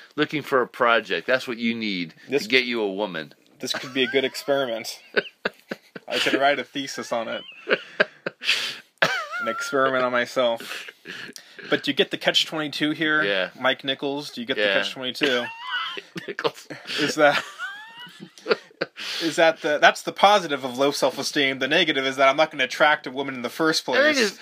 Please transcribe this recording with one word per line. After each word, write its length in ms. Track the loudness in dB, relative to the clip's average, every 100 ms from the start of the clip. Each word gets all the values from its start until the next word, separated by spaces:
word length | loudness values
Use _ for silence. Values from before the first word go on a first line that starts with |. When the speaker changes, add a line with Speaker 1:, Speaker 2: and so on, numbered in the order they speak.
| -12 -4
Speaker 1:
looking 260 | -2 -2
for 200 | 0 0
a 40 | 0
project. 600 | 2 4 4 2 -4 0
That's 180 | 0 0
what 120 | -4
you 160 | -2 -2
need 380 | -4 -4 -6 -10 -6
Speaker 2:
This 160 | -4
Speaker 1:
to 40 | 2
get 160 | 0
you 160 | 2 -2
a 100 | -2
woman. 420 | -2 -4 -6 -10 -14 _ -12
Speaker 2:
This 120 | -8
could 180 | -8 -6
be 80 | -2
a 60 | 2
good 160 | 2
experiment. 760 | 0 -4 -2 0 0 -4 -8 -14 -4 -4 -4 _ -8
Speaker 1:
<laughs> 540 | _ -14 -14 _ -18 -6
Speaker 2:
I 100 | -2
could 160 | 0 2
write 180 | 2 2
a 60 |
thesis 480 | -2 -8 -8 -8 -4
on 160 | -4 -4
it. 140 | -8 -10 -14 -4 -4 -4 0 0 0 -12 -8 -2 -2 -2 -8 -12 -2 0 0 -4 -6
An 60 | -4
experiment 580 | -4 -2 0 2 2
on 60 | 0
myself. 800 | 0 -2 0 0 -2 -6 -12 -14 -18 -16 -14 -14 -16 -20 -14 -2
But 140 | -2
do 60 | 0
you 40 | 0
get 140 | 0
the 80 | 2
catch 260 | 2 2 0
twenty-two 440 | -4 -6 -2 -2
here? 320 | 0 0 2
Speaker 1:
Yeah. 280 | 2 0 -2 0
Speaker 2:
Mike 240 | 0 0
Nichols, 460 | -2 -4 -2 -4 -8
do 80 | -10
you 60 | -6
get 100 | 2
Speaker 1:
Yeah. 100 | 2
Speaker 2:
the 40 | 2
catch 120 | 0
twenty-two? 520 | -6 -8 -2 0 0 -2 -8 -6 -4 -4
Speaker 1:
<laughs> 400 | -10 -12 -14 -12
Nichols. 400 | -4 -4 -6 -16 -16 -8 -4
Speaker 2:
Is 140 | -2 4
that, 260 | 4 4 -4 -10 -12 -12 -16 -18 -20 -18 -20 -12 -4 -4 -4 -12 -12 -10 -10 -4
is 140 | -2 4
that 240 | 4 4
the, 160 | -2 6
that's 240 | 6 6
the 100 | -4
positive 520 | 4 6 6 2 -4
of 140 | -4 2
low 120 | 2
self-esteem. 680 | 4 0 0 -4 0 0 0
The 80 | 2
negative 360 | 2 4 2
is 120 | 0 4
that 120 | 4
I'm 80 | 6
not 140 | 2
gonna 140 | 2
attract 420 | -2 4 4 4 0
a 40 |
woman 240 | -6 -6
in 80 | -4
the 60 | -6
first 400 | 0 2 2 0
Speaker 1:
I 40 |
think 240 | 2 4 4
Speaker 2:
place 220 | 0 -2